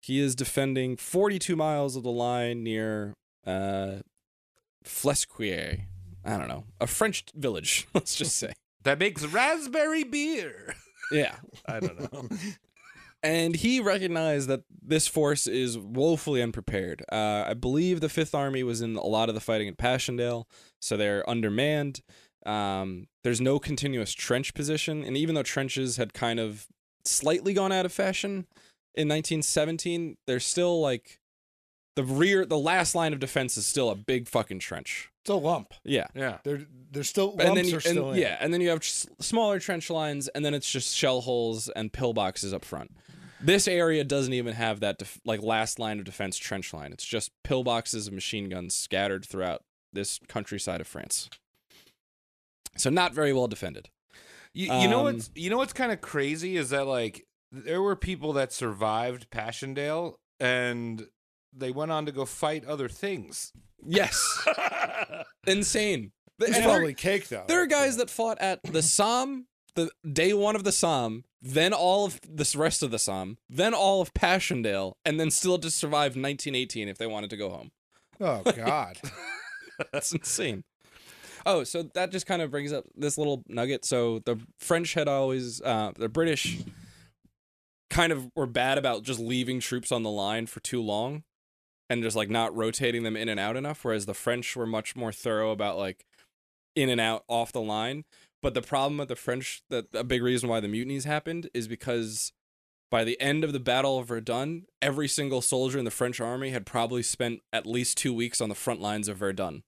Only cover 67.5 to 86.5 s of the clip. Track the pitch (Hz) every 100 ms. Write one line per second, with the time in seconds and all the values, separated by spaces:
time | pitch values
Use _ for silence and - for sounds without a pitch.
67.5 | 349 330 294 277 240 247 - 226 220 190
68.5 | 185 - 160 156 - 208 247 269 269 254
69.5 | _ _ - 165 - 160 139 180 202 208
70.5 | 214 196 - 170 143 117 113 - _ 127
71.5 | 139 175 202 180 196 202 - - 156 147
72.5 | 143 160 - 139 113 - 95 95 113 _
73.5 | 131 208 226 196 196 175 - 175 185 -
74.5 | 127 113 98 95 - - 156 160 - 180
75.5 | 180 160 - 156 147 147 127 139 139 151
76.5 | 131 127 113 101 95 113 107 104 104 101
77.5 | 87 60 _ _ _ _ _ 190 117 151
78.5 | 156 113 147 98 92 131 - - - -
79.5 | - - - - 143 - 165 - - 175
80.5 | 98 - _ _ - - - - - -
81.5 | 185 123 170 160 175 185 185 - 175 156
82.5 | 143 143 147 - - 147 143 147 135 -
83.5 | 120 123 135 - 127 117 113 - 117 117
84.5 | _ - 170 170 170 147 139 135 131 123
85.5 | 113 127 113 107 - 113 113 165 147 -